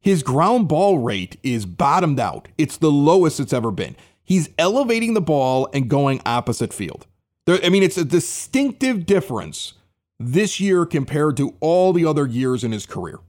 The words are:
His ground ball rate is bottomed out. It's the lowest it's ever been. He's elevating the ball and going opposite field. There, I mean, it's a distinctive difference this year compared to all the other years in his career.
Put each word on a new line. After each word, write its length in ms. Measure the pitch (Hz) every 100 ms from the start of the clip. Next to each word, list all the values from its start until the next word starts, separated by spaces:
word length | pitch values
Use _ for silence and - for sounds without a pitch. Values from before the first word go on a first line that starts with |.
His 220 | - 190
ground 460 | 143 135 175 247 196
ball 300 | 151 196 180
rate 400 | 120 101 92 -
is 220 | 135 117
bottomed 560 | 101 85 143 160 175 139
out. 260 | 107 64 - -
It's 180 | 156 -
the 140 | 156
lowest 500 | 143 143 185 170 -
it's 140 | 131
ever 160 | 127 113
been. 260 | 92 80 - - _
He's 280 | _ 185 156 -
elevating 560 | 170 233 262 226 226
the 80 | 220
ball 440 | 165 147 131 131 131
and 160 | 139 127
going 320 | 139 139 131 -
opposite 440 | 120 120 113 113
field. 360 | - 90 - - _ _ _ -
There, 120 | 175
I 60 | 175
mean, 120 | 196
it's 140 | 190 -
a 80 |
distinctive 1040 | 160 165 - - - 269 277 - 262 233 165
difference 640 | 202 - 117 80 73 - - _ _ _ _
this 400 | 117 139 208 -
year 240 | 196 185
compared 540 | 170 156 135 147 151 143
to 160 | 135 -
all 340 | 156 175 185
the 100 | 175
other 220 | 165 151 143
years 360 | 117 131 127
in 80 | 120
his 140 | 110
career. 360 | - - 87 -